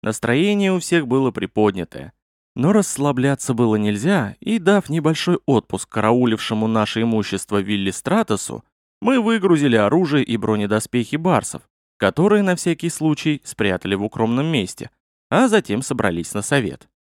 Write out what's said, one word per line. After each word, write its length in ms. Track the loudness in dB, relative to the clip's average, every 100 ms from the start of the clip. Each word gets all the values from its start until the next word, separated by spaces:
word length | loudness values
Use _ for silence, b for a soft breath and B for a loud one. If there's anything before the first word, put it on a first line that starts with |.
Настроение 680 | -6 -6 -2 0 2 0 0
у 60 | -2
всех 280 | 0 0 2
было 240 | 0 0
приподнятое. 800 | -2 -6 2 2 2 -8 -10 -16 _ _ _ _ -2
Но 160 | 2
расслабляться 800 | 2 0 -2 -2 2 0 0 -2
было 240 | 0 2 2
нельзя, 580 | 0 0 0 0 -2 -6
и, 180 | -4 0
дав 300 | 2 2 2
небольшой 500 | -2 0 0 0 0 2
отпуск 420 | 0 0 -8 -6
караулившему 800 | -2 2 4 4 0 -2 -2 0
наше 360 | 0 0 0
имущество 580 | 0 0 -2 -6 -2 -2
Вилли 300 | -2 -2 -2
Стратосу, 760 | -4 -2 0 0 -2 -4 -12 -14 _ _ _
мы 200 | 0 0
выгрузили 560 | 2 0 2 2 4 4
оружие 480 | 4 2 2 0 0
и 100 | -2
бронедоспехи 800 | -2 -2 0 -2 0 -4 -2 -2
барсов, 460 | 0 0 0 -12 _ _ _ _
которые 480 | -2 2 2 4
на 140 | 2 0
всякий 320 | -2 -2 -4
случай 520 | -2 -2 0 -2 -4 -6
спрятали 500 | -2 0 0 -2 -2
в 80 |
укромном 440 | -2 -2 -2 0 0
месте, 440 | -2 -4 -8 -16 _ _ _ _
а 200 | 2 4
затем 320 | 2 0 -4
собрались 520 | -4 -2 0 -2 -4
на 80 | -6
совет. 460 | -2 0 0 -6 _ _ _